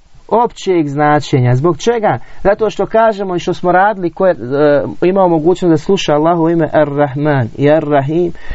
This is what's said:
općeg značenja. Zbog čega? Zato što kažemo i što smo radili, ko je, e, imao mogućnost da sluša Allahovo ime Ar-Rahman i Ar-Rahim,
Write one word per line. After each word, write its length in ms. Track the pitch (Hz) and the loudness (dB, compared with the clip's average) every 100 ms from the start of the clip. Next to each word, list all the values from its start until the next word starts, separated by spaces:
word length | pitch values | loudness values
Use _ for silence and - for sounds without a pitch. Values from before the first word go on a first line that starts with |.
| _ - - | _ -20 -2
općeg 600 | 214 240 - 190 175 147 | 0 0 -4 -2 0 0
značenja. 680 | 143 147 151 - 139 123 127 | 0 2 2 0 0 2 2
Zbog 220 | 170 165 | 0 0
čega? 420 | 233 233 202 123 - - | -2 0 -2 -2 -8 -4
Zato 260 | 196 214 214 | -2 0 -2
što 160 | - 185 | -2 -2
kažemo 500 | 220 226 196 196 175 | 2 2 0 -4 -4
i 40 | |
što 140 | 185 | -4
smo 180 | 175 180 | -2 0
radili, 400 | 180 208 196 170 | 2 2 0 -6
ko 140 | - 190 | 0 0
je, 40 | |
e, 40 | 151 120 143 151 143 110 - | 0 -4 0 2 2 0 -2
imao 280 | 175 196 180 | 0 2 2
mogućnost 420 | 165 156 180 180 | 2 2 2 2
da 60 | 156 | 0
sluša 360 | - 196 - | 0 -2 0
Allahovo 360 | 147 160 175 160 | 0 2 2 0
ime 200 | 170 156 | 0 0
Ar-Rahman 760 | 156 147 143 143 135 151 139 113 - | 0 0 0 -2 0 0 0 -2 0
i 120 | 143 | 2
Ar-Rahim, 640 | 156 147 143 135 165 175 - - | 2 2 0 0 -2 -2 -4 -6